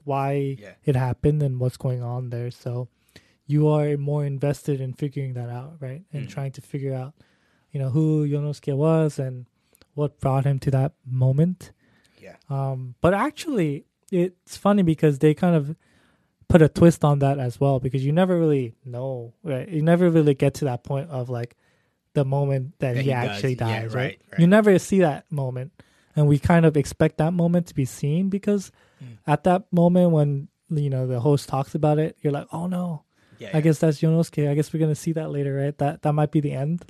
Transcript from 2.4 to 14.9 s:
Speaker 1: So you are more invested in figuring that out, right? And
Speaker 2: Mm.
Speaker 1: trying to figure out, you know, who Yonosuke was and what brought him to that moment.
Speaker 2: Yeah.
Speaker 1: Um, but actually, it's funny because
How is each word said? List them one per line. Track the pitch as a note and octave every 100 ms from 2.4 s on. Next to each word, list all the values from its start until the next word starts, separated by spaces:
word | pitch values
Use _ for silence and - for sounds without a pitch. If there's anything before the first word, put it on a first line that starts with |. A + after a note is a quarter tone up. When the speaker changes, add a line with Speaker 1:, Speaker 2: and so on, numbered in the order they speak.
| A#2+
Speaker 1:
So | - B2+ A#2+ B2 _ _ - _ _ -
you | D3 D3+
are | D3+ D3 D3
more | C#3+ D3
invested | C#3+ C#3 C#3+ C#3 - C3+
in | C3
figuring | B2 D3 C#3+ C3+
that | B2 A#2+
out, | A#2+ C#3 E3
right? | C3 C#3 F#3+
And | D3 C3
Speaker 2:
Mm. |
Speaker 1:
trying | - C#3
to | C3
figure | - C#3+ C3+
out, | C3 C3 - _ _ _ _ _
you | C#3+
know, | C3+
who | C#3 D#3 D#3 D3
Yonosuke | C#3+ D3 C#3+ - C3+
was | D#3 D#3+ D#3 C#3+
and | C3 B2+ B2 _ _ _ _
what | D3 D3 -
brought | C3+ C3+
him | C3+ C#3
to | C#3+
that | C3 C3+ -
moment. | B2+ B2+ C3 C#3 E3+ F3+ - _ _ _ _ _
Speaker 2:
Yeah. | F#2 - -
Speaker 1:
Um, | C#3 C3+ C3 B2+ B2
but | E3
actually, | G3 C#4 - E4 B3 D#3 C#3+ - _ _
it's | F#3 F3+ - - -
funny | G3 G#3
because | F3